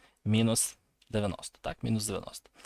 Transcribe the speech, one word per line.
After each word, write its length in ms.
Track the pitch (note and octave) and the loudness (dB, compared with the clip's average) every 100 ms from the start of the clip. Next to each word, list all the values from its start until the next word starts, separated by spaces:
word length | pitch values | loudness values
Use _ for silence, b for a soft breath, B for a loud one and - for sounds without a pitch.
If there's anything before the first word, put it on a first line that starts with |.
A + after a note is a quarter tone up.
| b b | b b
мінус 540 | G#2 G#2+ A2+ A2+ - - _ _ _ | 2 4 4 2 0 -6 _ _ _
дев'яносто, 480 | G#2+ G#2 - - - | -2 -2 -4 -12 -10
так, 220 | - - | -10 -6
мінус 240 | A#2 A2 G#2 | -2 0 -2
дев'яносто. 440 | F#2 - - - B | -6 -8 -16 -20 B